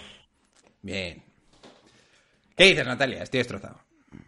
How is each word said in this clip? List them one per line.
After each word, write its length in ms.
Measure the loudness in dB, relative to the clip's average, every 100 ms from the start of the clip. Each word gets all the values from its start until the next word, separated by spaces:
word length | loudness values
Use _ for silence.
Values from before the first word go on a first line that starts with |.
| -18 -20 _ _ _ _ _ _
Bien. 400 | -10 -8 -8 -12 -20 _ _ _ -20 -20 _ _ _ _ _ _ _ 6
¿Qué 80 | 6
dices, 200 | 6 0
Natalia? 340 | -2 -2 -2
Estoy 160 | -4 -2
destrozado. 400 | -2 -6 -14 -20 _ _ _ -20